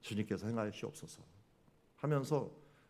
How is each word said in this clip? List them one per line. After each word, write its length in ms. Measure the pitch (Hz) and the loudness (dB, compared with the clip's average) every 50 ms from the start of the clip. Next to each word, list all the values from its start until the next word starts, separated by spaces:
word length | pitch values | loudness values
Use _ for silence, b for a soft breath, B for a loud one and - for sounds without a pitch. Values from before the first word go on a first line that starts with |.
주님께서 460 | - - 98 104 104 - 104 92 104 | -8 -2 0 0 0 0 0 -2 0
행하시옵소서." 760 | 110 117 113 107 104 - - 113 - - - - - - - - - - - - - - - _ - - - _ _ _ | 0 0 0 0 -2 -2 -4 -6 -8 -8 -10 -12 -14 -14 -16 -18 -20 -20 -20 -20 -20 -20 -20 _ -20 -20 -20 _ _ _
하면서 540 | - - 147 151 139 131 - 151 135 107 - b b b b b b b | -2 2 4 4 4 4 4 2 2 2 0 b b b b b b b